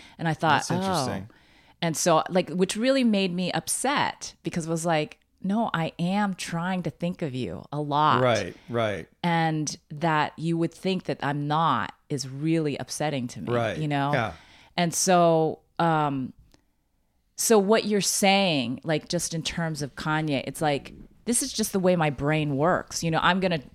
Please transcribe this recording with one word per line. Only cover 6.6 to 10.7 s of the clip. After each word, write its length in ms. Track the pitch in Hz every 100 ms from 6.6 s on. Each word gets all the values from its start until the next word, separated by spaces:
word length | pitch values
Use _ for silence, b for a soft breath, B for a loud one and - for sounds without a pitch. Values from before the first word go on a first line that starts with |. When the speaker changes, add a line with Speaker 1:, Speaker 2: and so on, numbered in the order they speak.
| 175 185
Speaker 1:
to 60 | 165
think 320 | - 175 185
of 140 | 160 127
you 300 | 117 85 -
a 80 | 147
lot." 400 | 147 143 151 127
Speaker 2:
Right, 320 | 127 110 90 - -
right. 400 | 120 110 95 - _
Speaker 1:
And 540 | 175 165 165 156 151 - _
that 420 | 151 165 156 147 -
you 160 | 160 165
would 160 | 165